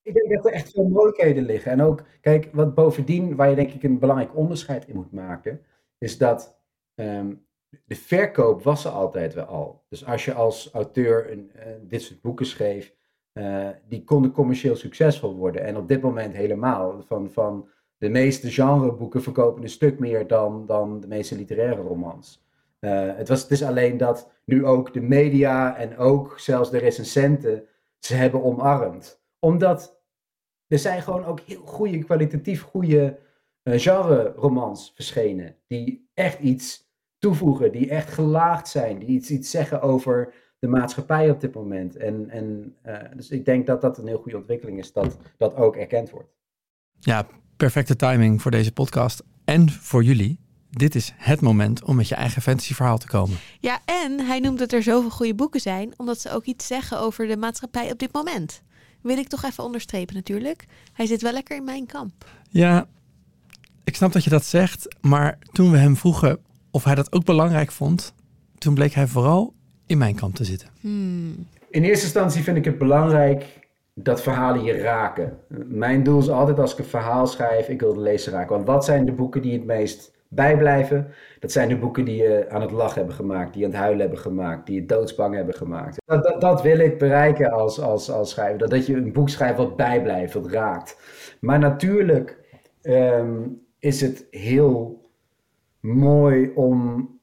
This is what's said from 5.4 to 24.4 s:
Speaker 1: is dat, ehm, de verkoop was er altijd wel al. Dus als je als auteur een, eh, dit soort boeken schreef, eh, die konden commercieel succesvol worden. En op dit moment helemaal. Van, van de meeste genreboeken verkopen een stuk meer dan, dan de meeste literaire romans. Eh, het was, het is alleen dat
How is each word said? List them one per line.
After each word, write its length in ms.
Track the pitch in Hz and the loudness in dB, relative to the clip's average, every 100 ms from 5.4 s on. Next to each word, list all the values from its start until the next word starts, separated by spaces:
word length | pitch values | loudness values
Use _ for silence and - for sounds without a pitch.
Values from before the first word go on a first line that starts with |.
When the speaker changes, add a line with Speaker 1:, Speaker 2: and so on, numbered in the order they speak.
| 107 131 _ _ _ _ | -10 -12 _ _ _ _
Speaker 1:
is 200 | 113 - | -12 0
dat, 420 | 123 113 - _ _ _ _ - | 0 0 -6 _ _ _ _ -12
ehm, 380 | 107 101 101 98 _ _ _ _ _ | -10 -8 -10 -12 _ _ _ _ _
de 100 | - | -16
verkoop 680 | - 175 196 - 117 107 | -2 0 2 2 2 4
was 220 | 139 147 - | 0 0 -2
er 60 | |
altijd 420 | 98 95 92 82 | -2 -2 -2 -6
wel 120 | 85 78 | -8 -10
al. 380 | 82 71 - _ | -10 -10 -14 _
Dus 160 | 87 139 | -16 -8
als 200 | 117 - | -6 -4
je 80 | |
als 360 | 123 113 110 - | 0 0 -2 -12
auteur 580 | 117 104 131 117 113 110 | -8 -4 -2 2 2 0
een, 200 | 104 98 | -14 -18
eh, 140 | - 110 110 | -20 -18 -18
dit 200 | 98 117 | -10 -10
soort 200 | - 92 | -10 -12
boeken 240 | 120 120 131 | -10 -6 -8
schreef, 480 | - 104 101 101 _ _ _ _ | -4 -4 -4 -12 _ _ _ _
eh, 380 | 107 98 98 98 95 _ | -12 -8 -6 -8 -12 _
die 160 | 113 | -14
konden 280 | - 147 131 | 0 2 2
commercieel 440 | 139 127 127 135 113 | 2 0 0 -2 -4
succesvol 600 | - - 156 139 107 95 | -6 0 2 2 -6 -4
worden. 280 | 92 90 | -4 -4
En 140 | 104 107 | -8 -8
op 100 | 92 | -2
dit 140 | 131 | -2
moment 320 | 131 113 107 | -2 -4 -8
helemaal. 680 | 98 104 104 123 101 92 101 | -6 -4 -2 -2 -2 -6 -8
Van, 280 | - 107 101 | -10 -8 -6
van 400 | - 107 101 - _ _ _ | -4 -4 -6 -16 _ _ _
de 120 | 104 | -2
meeste 420 | 120 135 135 120 | 2 2 0 -4
genreboeken 720 | 135 135 143 131 117 117 127 | 0 4 4 2 -2 -6 -6
verkopen 400 | 127 123 117 117 | -4 2 2 0
een 60 | 113 | -12
stuk 300 | - 147 135 | 0 0 0
meer 280 | 120 110 104 | -2 -2 0
dan, 380 | 113 107 107 107 | 0 0 -4 -4
dan 340 | 107 104 107 | -2 -2 -8
de 80 | 98 | -8
meeste 280 | 107 101 104 | -8 -8 -10
literaire 460 | 98 107 120 110 | -8 -4 -2 -2
romans. 640 | 90 87 85 - - _ _ _ _ _ | -6 -8 -8 -12 -20 _ _ _ _ _
Eh, 360 | 101 98 95 98 | -4 -2 -2 -6
het 120 | 113 | -2
was, 140 | 131 | -2
het 100 | - | 0
is 120 | 143 | -2
alleen 340 | 143 127 123 123 | 0 0 0 2
dat 340 | 123 120 - _ | -2 -2 -8 _